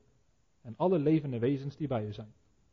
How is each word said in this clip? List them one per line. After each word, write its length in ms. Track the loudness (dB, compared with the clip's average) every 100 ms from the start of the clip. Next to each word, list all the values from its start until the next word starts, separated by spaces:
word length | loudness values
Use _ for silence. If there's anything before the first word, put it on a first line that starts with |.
| _ _ _ _ _ _
En 120 | -16 -2
alle 220 | 2 4
levende 400 | 4 2 2 -2
wezens 360 | 0 0 -4 -6
die 120 | -4
bij 180 | -2 -4
u 80 |
zijn. 200 | -8 -14 _ _ _ _